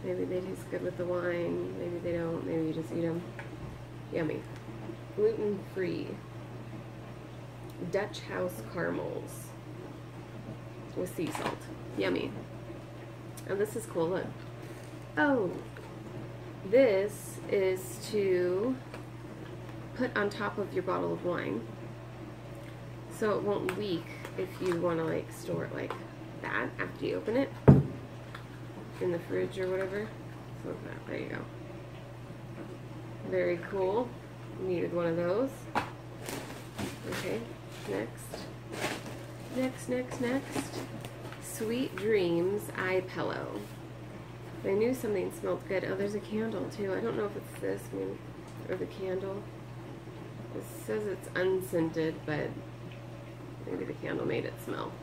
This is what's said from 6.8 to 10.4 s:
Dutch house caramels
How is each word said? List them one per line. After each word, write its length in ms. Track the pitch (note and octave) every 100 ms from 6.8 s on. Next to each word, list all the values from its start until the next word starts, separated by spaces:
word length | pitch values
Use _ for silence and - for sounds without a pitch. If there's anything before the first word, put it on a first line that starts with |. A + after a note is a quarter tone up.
| - - - - - - - - - - F3
Dutch 300 | F#3+ G#3 -
house 400 | - F#3+ F3+ - -
caramels 760 | F3+ E3+ - - - - - - - - - - - - - - -